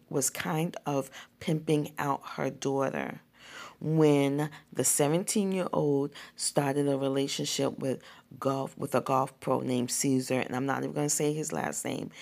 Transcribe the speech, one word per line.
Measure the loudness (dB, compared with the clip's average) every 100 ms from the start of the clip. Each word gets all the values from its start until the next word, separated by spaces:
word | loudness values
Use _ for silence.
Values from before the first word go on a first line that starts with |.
| -4
was | 0 0
kind | -2 -2 0 0 -2 -2
of | -2 -2 -14 -20 _
pimping | -2 0 2 2 2 -2
out | -2 -2 -6 -4
her | -4
daughter | -2 -2 0 0 -2 -6 -8 _ _ -20 -18 -18 -6
when | 0 6 6 6 4 2 -2 -6 _
the | 0 2
seventeen-year-old | 4 4 2 2 0 2 0 0 2 2 2 0 -6 -18 -6
started | -2 0 2 2 2
a | 2
relationship | 0 0 0 -2 -2 0 0 -2
with | -4 -4 -8 -20 _ -2
golf, | -2 0 -4 -6
with | -2 0
a |
golf | 2 0 0 -4
pro | 0 0
named | 2 0 0
Caesar, | 0 2 2 2 -2
and | 0 -2
I'm | -2
not | -2
even | -2
gonna | -2 -2
say | 0 0
his | -2 -4
last | -4 -4 -4
name | -6 -6 -8 -12